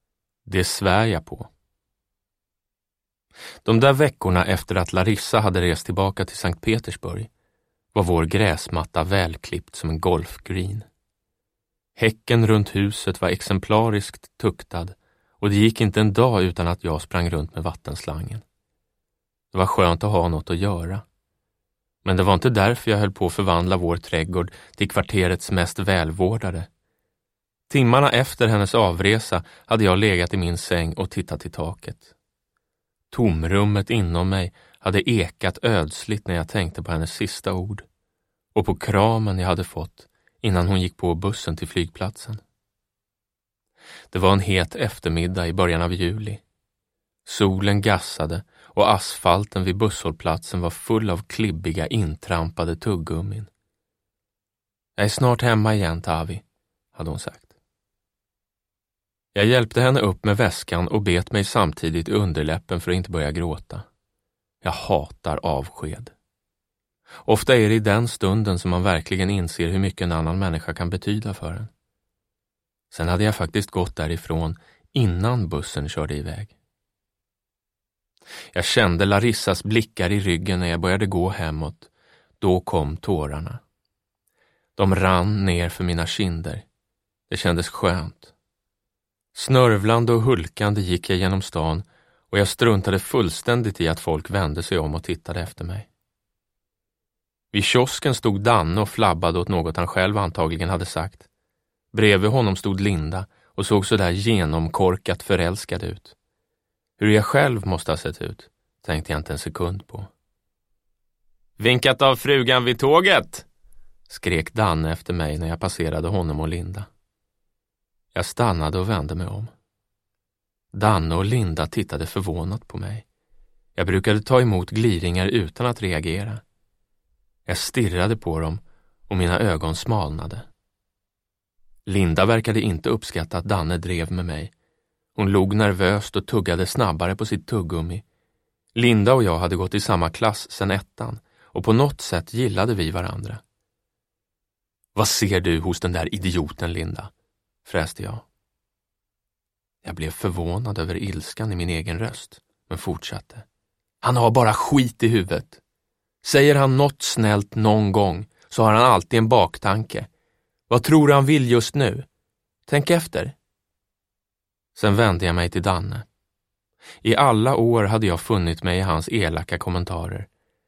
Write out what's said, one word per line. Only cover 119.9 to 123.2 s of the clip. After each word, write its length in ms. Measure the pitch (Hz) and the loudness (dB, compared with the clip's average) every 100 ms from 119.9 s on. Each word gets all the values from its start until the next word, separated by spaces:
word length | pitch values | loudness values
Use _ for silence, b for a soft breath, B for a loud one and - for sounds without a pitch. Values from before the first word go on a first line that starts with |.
| _ _ _ _ _ _ _ _ | _ _ _ _ _ _ _ _
Danne 440 | 98 107 98 82 85 | 0 2 4 2 0
och 100 | 101 | 0
Linda 420 | 123 101 80 78 | 0 -2 -2 -4
tittade 380 | - 95 76 82 | -4 -6 -6 -6
förvånat 640 | 98 92 82 85 107 - | -6 -6 -6 -6 -8 -10
på 100 | - | -12
mig. 300 | 101 110 - _ | -10 -12 -14 _